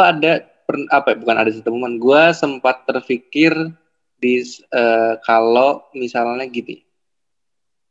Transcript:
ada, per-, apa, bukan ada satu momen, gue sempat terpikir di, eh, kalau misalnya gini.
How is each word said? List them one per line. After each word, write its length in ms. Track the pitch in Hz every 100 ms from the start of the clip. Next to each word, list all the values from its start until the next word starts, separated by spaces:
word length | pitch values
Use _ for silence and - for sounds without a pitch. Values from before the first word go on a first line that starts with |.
ada, 400 | 180 160 156 165 - _ -
per-, 240 | 143 -
apa, 240 | 143 127
bukan 240 | 113 117 113
ada 160 | 110
satu 160 | 110 113
momen, 320 | 120 123 117
gue 200 | 123 143 165
sempat 480 | 165 147 131 127 131
terpikir 720 | - 127 - 120 _ 147 160 160 160 165 _ _ _ _
di, 240 | 123 123 123 - _
eh, 400 | 127 117 113 113 113
kalau 640 | - 113 113 120 135 139 _
misalnya 560 | 135 120 123 117 123 131
gini. 320 | 120 104 - _ _ _ _ _ _ _ _ _ _ _